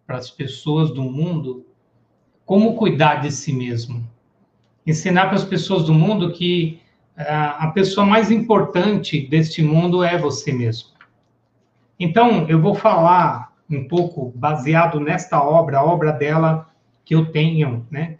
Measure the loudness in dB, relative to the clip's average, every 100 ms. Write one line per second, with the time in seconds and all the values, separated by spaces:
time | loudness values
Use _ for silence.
0 | -12 -12 -10 -12 -12 -8 -2 0 0 -2
1 | -6 -4 -4 -4 -6 -10 -16 _ _ _
2 | _ _ _ _ 0 2 2 2 0 2
3 | 2 2 -4 -6 -6 -6 -4 -6 -8 -10
4 | -12 -16 _ _ _ _ _ _ -4 -2
5 | 0 2 2 0 -2 -4 -2 0 2 4
6 | 4 2 -2 -2 -2 0 -2 -6 _ _
7 | _ -12 -6 -2 -2 -2 -2 0 0 2
8 | 4 4 4 2 2 2 2 0 0 0
9 | -2 -4 0 0 0 0 2 2 2 2
10 | 0 0 -2 -4 -4 -4 -2 -6 -10 _
11 | _ _ _ _ _ _ _ _ _ -6
12 | -2 4 4 2 2 2 2 2 2 4
13 | 4 4 2 -2 -12 _ -10 -8 -4 -2
14 | -2 -4 -10 -6 -4 -2 0 2 2 0
15 | -4 -4 -2 0 2 2 2 2 2 2
16 | 0 -2 0 2 2 0 -6 _ _ _
17 | 0 0 2 0 0 0 -2 -4 -8 -8
18 | -8 -10